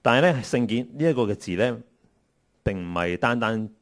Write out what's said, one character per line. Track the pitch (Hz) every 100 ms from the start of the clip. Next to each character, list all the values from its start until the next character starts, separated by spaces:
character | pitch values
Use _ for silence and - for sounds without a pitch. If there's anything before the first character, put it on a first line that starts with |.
但 | 123 120
係 | 175
呢， | 143
聖 | 104 131 117
潔 | 113 123
呢 | 131 165
一 |
個 | 127
嘅 | 107 101
字 | -
呢， | 90 123 113 - _ _ _ _ _ _ _
並 | - 95
唔 | 87
係 | 87 87 87
單 | 120 120
單 | 110 110 107 _